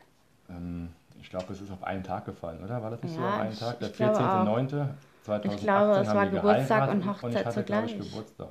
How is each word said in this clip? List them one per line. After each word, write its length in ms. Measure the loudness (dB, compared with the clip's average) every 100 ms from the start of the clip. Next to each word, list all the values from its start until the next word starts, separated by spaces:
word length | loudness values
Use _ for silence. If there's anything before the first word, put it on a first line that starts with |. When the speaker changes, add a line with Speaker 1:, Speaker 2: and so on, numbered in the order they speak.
| _ _ _ _ -16
Speaker 1:
Ähm, 440 | -10 -8 -6 -8 -12 _ -20
ich 100 | -10
glaub, 200 | -8 -8
es 100 | -10
ist 100 | -12
auf 140 | -8
einen 180 | -6 -6
Tag 200 | -4 -6
gefallen, 400 | -6 -10 -10 -10
oder? 180 | -8 -6
War 100 | -6
das 120 | -6
nicht 100 | -6 -4
Speaker 2:
Ja, 40 |
Speaker 1:
so 60 | -2
auf 120 | 0
einen 100 | -2
Speaker 2:
ich, 80 | -4
Speaker 1:
Tag? 200 | -6 -4
Der 100 | -6
Speaker 2:
ich 60 | 0
glaube 160 | 2
auch. 40 | 4
Speaker 1:
vierzehnten 260 | 4 4 4
neunte 440 | 2 0 -2 -4 -6 -16 _
zweitausendachtzehn 340 | -4 -2 -2 -2
Speaker 2:
Ich 60 |
glaube, 280 | 2 4 6 4
es 80 | 4
Speaker 1:
haben 80 | 4
Speaker 2:
war 80 |
Speaker 1:
wir 80 | 4
Speaker 2:
Geburtstag 360 | 4 6 6 4
Speaker 1:
geheiratet 280 | 4 4 2
Speaker 2:
und 140 | 0
Hochzeit 140 | -2 -2
Speaker 1:
und 60 | -2
ich 40 | 0
hatte, 180 | -2 0
glaub 180 | 0 -2
ich, 60 |
Speaker 2:
zugleich. 180 | -4 -8
Speaker 1:
Geburtstag, 360 | -8 -10 -12 -12